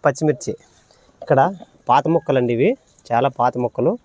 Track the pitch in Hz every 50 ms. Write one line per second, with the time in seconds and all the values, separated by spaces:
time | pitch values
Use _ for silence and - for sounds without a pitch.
0 | - 151 135 - 156 151 143 - - - - _ _ _ _ _ _ _ _ _
1 | _ _ _ _ - - 147 131 139 180 196 170 - _ _ _ _ - 120 139
2 | 143 156 170 165 - - 143 131 123 117 120 117 135 202 262 - _ _ _ _
3 | _ - 117 117 143 135 127 - 120 127 - - 123 113 _ - 123 160 220 247